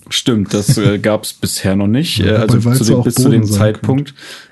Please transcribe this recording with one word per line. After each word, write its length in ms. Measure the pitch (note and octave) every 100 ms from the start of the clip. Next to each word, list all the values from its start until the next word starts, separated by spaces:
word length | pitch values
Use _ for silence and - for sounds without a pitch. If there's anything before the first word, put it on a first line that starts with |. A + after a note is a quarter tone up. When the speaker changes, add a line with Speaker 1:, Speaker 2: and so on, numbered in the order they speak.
| -
Speaker 1:
Stimmt, 460 | - - A2+ F#2 G#2
das, 240 | G2+ B2
äh, 200 | G2+ G2+
Speaker 2:
<laughs> 40 |
Speaker 1:
gab's 300 | G#2+ G#2+ -
bisher 420 | - F#2+ - G2 F#2+
noch 140 | G2+
nicht. 300 | A#2 E3 -
Speaker 2:
Ja, 80 | -
Speaker 1:
Äh, 100 | G#2+
also 280 | A2+ B2 A2+
Speaker 2:
wobei 120 | C3
Speaker 1:
zu 40 |
Speaker 2:
Walzer 40 | G#2+
Speaker 1:
dem, 100 | B2
Speaker 2:
auch 40 | A#2+
Speaker 1:
bis 100 | A#2
zu 120 | B2+
dem 120 | A2+
Speaker 2:
Boden 120 | G#2
sein 60 | G2+
Speaker 1:
Zeitpunkt. 560 | G#2+ G#2+ G#2+ C3+ D3 - - - -